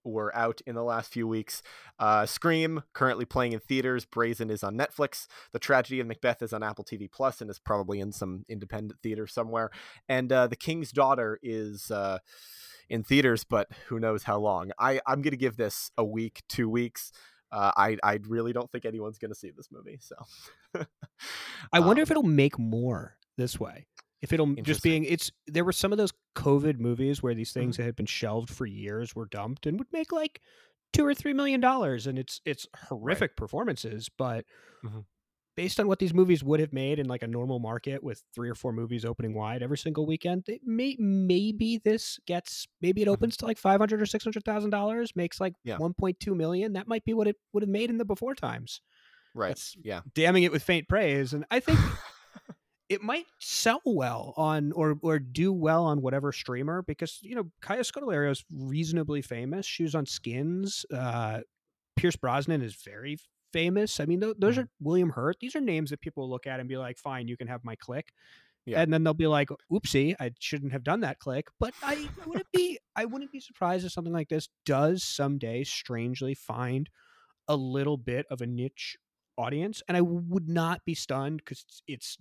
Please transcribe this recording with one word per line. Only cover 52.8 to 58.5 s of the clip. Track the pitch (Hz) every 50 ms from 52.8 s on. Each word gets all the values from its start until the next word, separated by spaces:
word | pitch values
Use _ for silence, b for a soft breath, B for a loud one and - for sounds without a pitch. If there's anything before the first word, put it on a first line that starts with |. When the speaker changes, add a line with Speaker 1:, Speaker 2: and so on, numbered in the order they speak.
| _ _
Speaker 2:
it | 190 196 208
might | 214 262 330 339 - _ _
sell | - - - - - - - 302 -
well | 277 220 165 127 123 120 117 - - -
on, | - 156 156 156 151 143 147
or, | 160 170 156 156 151 147 -
or | 165 156 151
do | 135 123 123 135 170 190 196
well | 180 156 156 160 165 170
on | 160 151 147
whatever | 131 131 131 139 139 143
streamer, | - - - - 123 123 139 151 165 185
because, | 180 - 151 - 170 160 - -
you | - 196 247
know, | 240 196 165 - _
Kaya | - - 196 240
Scodelario | 240 - - 285 285 254 185 147 147 143
is | 139 - - _